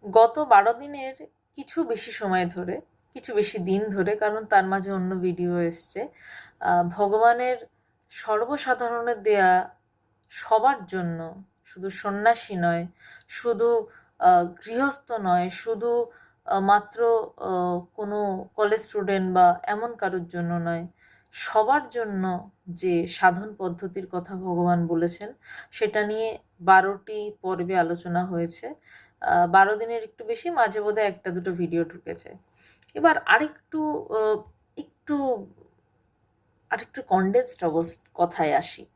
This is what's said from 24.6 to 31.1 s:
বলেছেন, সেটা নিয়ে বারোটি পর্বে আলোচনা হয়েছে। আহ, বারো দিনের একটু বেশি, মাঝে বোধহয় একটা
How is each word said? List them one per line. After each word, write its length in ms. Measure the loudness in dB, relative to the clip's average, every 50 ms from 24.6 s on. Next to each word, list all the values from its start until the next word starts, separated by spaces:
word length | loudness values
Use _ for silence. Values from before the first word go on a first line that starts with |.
| 4 4 4 2 2
বলেছেন, 460 | 0 0 0 0 -2 -2 -6 -12 -14 -16 _ _ -20 -20 -20 -20 _
সেটা 360 | -4 -2 -2 0 0 0 -2
নিয়ে 320 | 0 -2 -2 -4 -4 -6 -8 _ _ _ _
বারোটি 720 | 4 6 6 8 6 4 -4 -6 _ -10 -8 -8 -8 -8 -10 _
পর্বে 360 | -6 -6 -4 -4 -4 -2 0
আলোচনা 480 | 0 0 0 -2 -6 -4 -2 -2 -2 -2
হয়েছে। 480 | -2 -4 -4 -4 -4 -6 -10 -12 -14 -14 _ _ _ -20 -20 -20 _ _ _
আহ, 260 | 0 2 4 4 4
বারো 280 | 6 6 6 6 6 2
দিনের 280 | -2 -2 -6 -6 -8 -8
একটু 200 | -10 _ _ -6
বেশি, 260 | -6 -6 -4 -4 -4
মাঝে 320 | 2 2 2 2 2 -2
বোধহয় 240 | -2 0 0 0 0
একটা 260 | 0